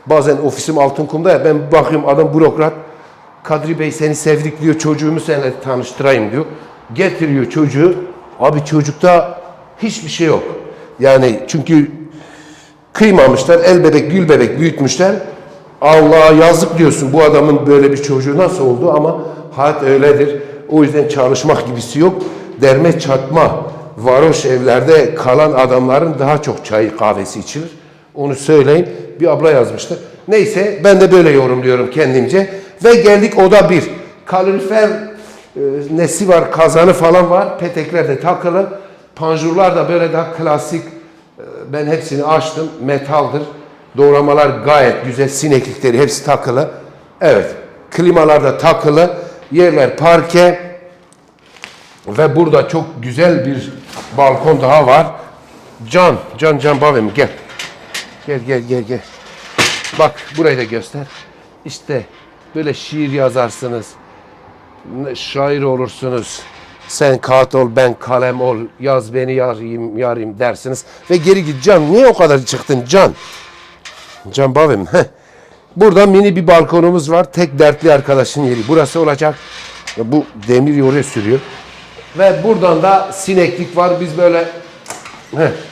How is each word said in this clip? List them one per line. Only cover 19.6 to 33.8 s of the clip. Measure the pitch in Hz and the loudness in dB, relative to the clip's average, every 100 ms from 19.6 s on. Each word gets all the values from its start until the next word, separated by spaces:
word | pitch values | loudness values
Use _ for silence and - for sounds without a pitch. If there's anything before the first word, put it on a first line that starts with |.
| 143 147 | -2 0
öyledir. | 135 135 143 139 143 - - - - | 0 2 4 2 0 -4 -10 -16 -2
O | 156 | 2
yüzden | 143 151 147 | 2 2 -2
çalışmak | 143 127 131 151 135 120 | 0 0 0 0 -2 -2
gibisi | 120 113 143 | -8 -8 0
yok. | 180 185 - - - - | 0 0 -8 -12 -16 0
Derme | 135 135 170 - | 2 4 2 0
çatma, | 139 135 - 160 131 - - - - - | -2 -4 0 0 0 -2 -10 -14 -18 -4
varoş | 120 127 156 - 135 | 2 4 4 2 0
evlerde | 127 123 123 131 156 120 | 0 2 2 4 4 4
kalan | 117 127 131 156 | -2 0 2 2
adamların | 135 127 127 127 135 165 143 | 2 2 2 2 0 0 -2
daha | 139 147 | -2 0
çok | 151 107 | -2 -8
çay | - 107 110 107 | -4 -2 -2 -2
kahvesi | 107 98 98 107 | -2 -2 -6 -12
içilir. | - 147 165 - _ _ _ | -12 -12 -12 -16 _ _ _
Onu | - 143 | -8 -6
söyleyeyim. | 131 - 156 135 147 - - - - | -4 2 4 4 2 0 -8 -16 -4
Bir | 170 | -2
abla | 139 156 | 2 2
yazmıştı. | 139 110 107 - 170 - - - | 2 0 -4 -10 -12 -14 -18 -2
Neyse | 214 160 - 208 170 | 0 0 -2 -4 0
ben | 190 190 | 4 4
de | 185 | 6
böyle | 180 165 | 6 6
yorumluyorum | 139 131 127 127 123 123 | 4 2 0 0 -2 -2
kendimce. | 151 139 131 117 185 196 - - - | -2 0 0 0 -2 -2 -8 -18 0
Ve | 226 | 4
geldik | 233 208 202 208 190 | 6 6 4 2 2
oda | 190 202 170 | 4 6 4
bir. | 175 | 2